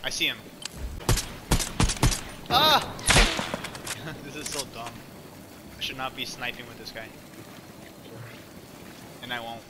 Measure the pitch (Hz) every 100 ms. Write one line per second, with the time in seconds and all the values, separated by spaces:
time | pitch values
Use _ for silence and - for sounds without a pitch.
0 | - - 156 120 - - - - - -
1 | - - - - - - - - - -
2 | - - - - - 240 311 294 - -
3 | - - - - - - - - - -
4 | 160 135 143 143 139 147 123 117 117 117
5 | - - - - - - - - - 135
6 | 131 131 123 - 123 120 120 120 110 113
7 | 110 - - - - - - - - -
8 | - - - - - - - - - -
9 | - - 123 120 117 117 -